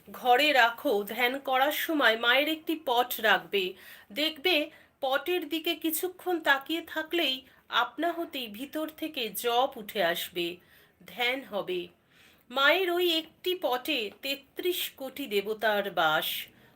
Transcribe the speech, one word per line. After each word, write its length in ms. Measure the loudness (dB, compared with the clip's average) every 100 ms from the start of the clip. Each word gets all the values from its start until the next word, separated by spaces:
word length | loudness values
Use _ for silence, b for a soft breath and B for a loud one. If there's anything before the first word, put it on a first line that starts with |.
| -18
ঘরে 400 | 0 4 6 6
রাখো, 520 | 6 4 4 0 0
ধ্যান 340 | -2 0 0 0
করার 340 | 0 2 2
সময় 440 | 0 0 4 4 4
মায়ের 320 | 4 4 2
একটি 320 | -2 -4 -4 0
পট 340 | 2 0 2
রাখবে, 540 | 4 4 2 -2 -2 B B B B
দেখবে 580 | -4 -4 0 0 2 0 B B _
পটের 480 | -2 0 0 -2 -2
দিকে 260 | -4 -4
কিছুক্ষণ 640 | -4 -4 -4 -6 -6 -4 -2
তাকিয়ে 400 | 0 0 -2 -6
থাকলেই 600 | -6 -8 -4 0 0 -2 b b -4
আপনা 440 | -2 -2 -2 -4
হতেই 360 | -4 -8 -10 -10
ভিতর 400 | -12 -10 -8 -8
থেকে 400 | -8 -8 -6 -8
জপ 440 | -4 0 2 0 -2
উঠে 280 | -6 0
আসবে, 520 | 0 0 -4 -6 -6 -8 b b b _ -14
ধ্যান 340 | -4 -2 -2
হবে। 480 | -6 -6 -4 -6 -8 _ b b b b -6
মায়ের 400 | 2 4 4 2
ওই 200 | 2 2
একটি 480 | 0 -4 _ -4 -2
পটে 480 | 0 -2 -2 -2 -4 -6
তেত্রিশ 680 | -8 -8 -10 -4 -2 -2 -6 -8
কোটি 300 | -10 -10 -4
দেবতার 640 | -2 -2 0 0 2 0
বাস, 560 | 0 2 2 0 -6 -10 b b